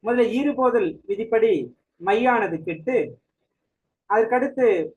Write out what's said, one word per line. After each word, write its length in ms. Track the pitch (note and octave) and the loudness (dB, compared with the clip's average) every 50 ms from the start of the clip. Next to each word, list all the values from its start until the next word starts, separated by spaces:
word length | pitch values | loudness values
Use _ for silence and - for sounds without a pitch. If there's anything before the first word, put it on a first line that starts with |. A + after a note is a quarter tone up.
| G3+ | -4
முதல்ல 200 | A3+ B3 B3 A3+ G3+ A3 C4 | -2 0 2 2 2 0 0
ஈறுபோதல் 500 | D4 C#4+ - B3+ C4 B3 A3+ A3+ F#3+ D#3 - - _ G3 | -2 -2 0 0 0 2 2 2 0 -2 -4 -8 _ -6
விதிப்படி 440 | G3+ G3+ A3 - A3+ A3+ A3 A3+ F#3 C#3+ B2 - - _ _ _ _ _ E3+ | -4 -4 -2 0 2 2 4 2 2 0 -2 -6 -12 _ _ _ _ _ -2
மையானது 500 | F#3+ G#3 A3+ B3 B3+ A#3+ A3 G3+ E3+ E3 D#3+ - | 0 0 2 2 2 2 2 0 -2 -4 -6 -6
கெட்டு 300 | F3 D#3+ D#3+ - B3+ C4 G#3 - - - - _ _ _ _ _ _ _ _ _ _ _ _ _ _ _ _ _ - | -8 -10 -6 -4 -2 -2 -2 -2 -4 -8 -16 _ _ _ _ _ _ _ _ _ _ _ _ _ _ _ _ _ 0
அதற்கடுத்து 540 | G#3 A3 A3 A3 B3 B3 C#4 C#4 - C4+ B3 A3 F#3+ E3+ D3+ - - | 0 0 2 2 0 0 -2 -2 0 2 2 2 2 2 -2 -6 -10